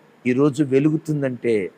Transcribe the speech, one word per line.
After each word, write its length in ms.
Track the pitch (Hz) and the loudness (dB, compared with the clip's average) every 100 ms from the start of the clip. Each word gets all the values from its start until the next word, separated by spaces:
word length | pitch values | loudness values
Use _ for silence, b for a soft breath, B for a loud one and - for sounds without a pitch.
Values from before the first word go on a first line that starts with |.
| _ _ 123 | _ _ -2
ఈరోజు 380 | 127 147 139 | 2 2 0
వెలుగుతుందంటే 1040 | 143 131 151 156 156 151 135 123 123 110 90 | 0 2 2 0 -2 -4 -4 -4 -2 0 -2